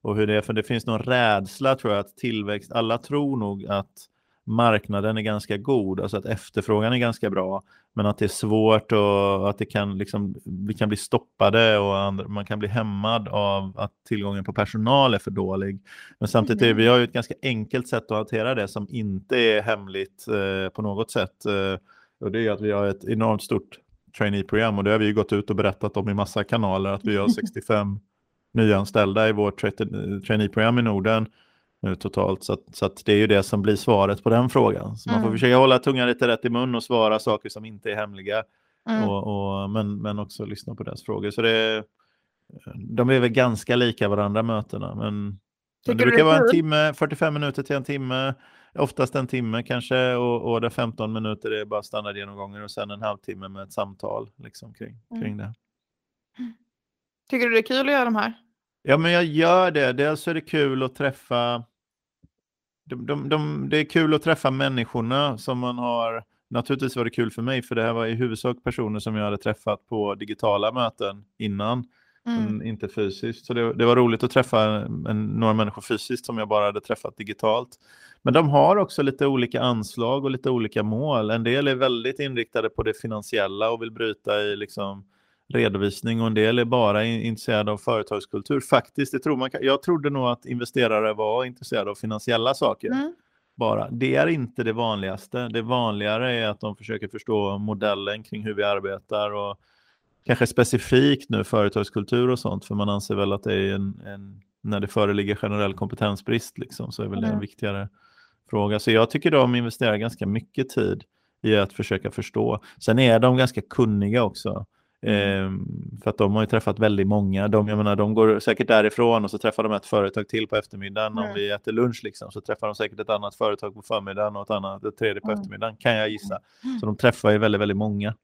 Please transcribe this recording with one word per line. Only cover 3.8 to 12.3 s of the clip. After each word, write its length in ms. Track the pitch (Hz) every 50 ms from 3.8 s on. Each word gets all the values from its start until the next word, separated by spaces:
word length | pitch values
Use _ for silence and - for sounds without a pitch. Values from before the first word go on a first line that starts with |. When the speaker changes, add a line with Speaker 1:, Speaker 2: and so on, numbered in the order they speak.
| 98 _ _ - - _ _ _ _ _ _ _ _
Speaker 1:
marknaden 720 | - 110 117 120 117 110 104 - - 104 101 98 110 110 110
är 40 |
ganska 340 | 104 110 107 104 - - 107
god, 440 | 101 101 139 135 120 101 95 95 95
alltså 160 | 98 101 -
att 80 | 101 95
efterfrågan 680 | - 113 98 - - _ 107 98 - 107 107 107 113
är 60 | 123 123
ganska 320 | 123 117 113 - - 104
bra, 320 | 95 95 92 95 98 95 _ _ _ _ _ _ _
men 120 | 110 101
att 120 | 104 101 -
det 60 | 107
är 40 | 98
svårt 640 | - - - 107 104 110 107 110 110 107 - -
och 580 | 117 104 101 101 101 101 101 98 98 98 95 101
att 80 | 101 -
det 60 | 107
kan 320 | - - 104 101 101 98 95
liksom, 360 | 104 - - 104 101 95 98 - _
vi 300 | - 92 92 98 104 107
kan 140 | - 117 104
bli 80 | 104
stoppade 840 | 101 - - - 117 - _ _ _ 95 101 101 113 113 113 107 104
och 180 | 101 101 98 98
and-, 300 | 101 101 98 95 95
man 160 | -